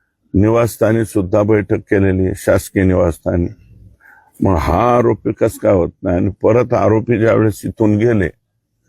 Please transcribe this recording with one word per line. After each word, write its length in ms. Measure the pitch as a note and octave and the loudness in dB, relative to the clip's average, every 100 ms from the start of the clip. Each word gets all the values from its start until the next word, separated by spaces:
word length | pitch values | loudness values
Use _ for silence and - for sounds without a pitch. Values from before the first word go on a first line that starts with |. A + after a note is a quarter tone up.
| _ _ _ | _ _ _
निवासस्थानी 720 | F#2+ G#2 A#2 A#2 - G#2+ A2+ | 0 2 2 0 0 0 0
सुद्धा 380 | G#2+ G#2+ F2+ G#2 | -2 -4 -2 0
बैठक 340 | G#2 G#2+ G2 G#2+ | 2 0 0 -4
केलेली, 560 | - G#2 G2 F#2 F#2+ G2+ | -2 0 0 0 -2 -4
शासकीय 460 | - G2 - G#2 | 0 -2 -2 0
निवासस्थानी. 640 | F#2+ F2+ F2+ D#2+ - F2+ F2 - _ - - _ - - _ - | 0 2 0 -2 -4 -4 -4 -8 _ -20 -20 _ -20 -20 _ -4
मग 160 | G#2+ F2 | 0 0
हा 400 | C2+ E2+ A#2+ A#2+ | 0 0 2 2
आरोपी 360 | A#2 A2+ - | 2 -2 -4
कस 260 | - A#2 - | -2 -4 -2
काय 140 | G#2+ | 0
होत 160 | G2 E2+ - | 2 0 -4
नाही? 140 | F#2 F2+ | -4 -2
आणि 140 | G2+ F#2 | -2 0
परत 320 | G2 A2+ B2 | 2 2 2
आरोपी 440 | A#2 G2 A2 G#2 A#2 | 0 2 0 0 0
ज्यावेळेस 420 | A2+ G#2+ A2 G2 | 2 2 0 -2
इथून 320 | - - A2 G#2 | -8 -2 0 2
गेले, 340 | A#2 A2+ F2+ - _ _ _ _ | 0 0 -2 -6 _ _ _ _